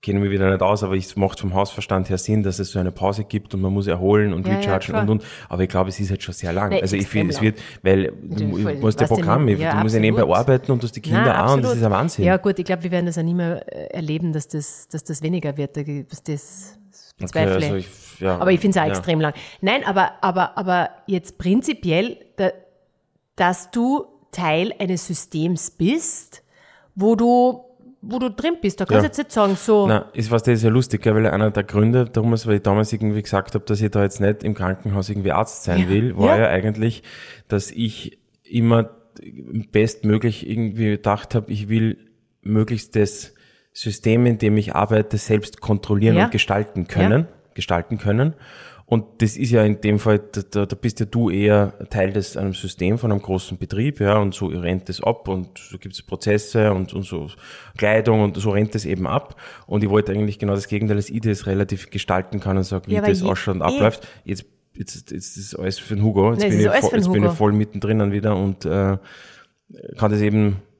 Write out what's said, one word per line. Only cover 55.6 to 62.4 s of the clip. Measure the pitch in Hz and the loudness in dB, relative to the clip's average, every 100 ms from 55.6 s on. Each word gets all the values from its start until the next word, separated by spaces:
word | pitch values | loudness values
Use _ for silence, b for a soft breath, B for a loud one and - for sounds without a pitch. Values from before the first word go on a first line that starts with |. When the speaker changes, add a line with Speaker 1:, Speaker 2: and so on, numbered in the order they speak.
| - 92 | -18 -18
Speaker 1:
gibt's | 98 - | -14 -16
Prozesse | - 92 - 104 - 113 107 | -12 -6 0 0 2 2 2
und, | 95 92 | 2 -2
und | 95 | -6
so | 92 87 73 - B B B - | -8 -8 -10 -14 B B B -2
Kleidung | 104 110 110 110 | 2 2 4 4
und | 104 - | 2 0
so | 107 | -2
rennt | 101 107 110 | 0 0 -2
das | |
eben | 80 90 85 | -4 -4 -2
ab. | 139 - - B B B | -2 -4 -20 B B B
Und | 104 104 | -2 2
ich | |
wollte | 104 104 | 2 2
eigentlich | 101 104 101 | -2 -2 -2
genau | 101 101 | -2 -2
das | 98 | -2
Gegenteil, | 104 107 104 | -2 0 0
dass | 101 | -2
ich | 110 | -4
das | 110 101 - | -2 -2 -2
relativ | 98 98 98 - | -2 -2 -4 -8
gestalten | 98 - 92 92 104 | -10 -2 -2 0 -6